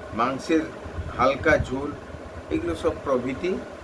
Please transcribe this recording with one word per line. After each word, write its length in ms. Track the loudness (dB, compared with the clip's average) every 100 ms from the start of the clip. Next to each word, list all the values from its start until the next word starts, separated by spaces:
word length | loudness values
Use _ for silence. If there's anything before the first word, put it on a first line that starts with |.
| -6
মাংসের 480 | 0 0 0 2 2 2 -6 -10 -8 -4 2
হালকা 400 | 2 4 6 6
ঝোল, 340 | 4 -2 -4 -6 -10 -14 -12 -12 -2
এগুলো 260 | -2 0 0
সব 160 | 0 0
প্রভৃতি 540 | 2 2 2 -2 0 -2 -4 -12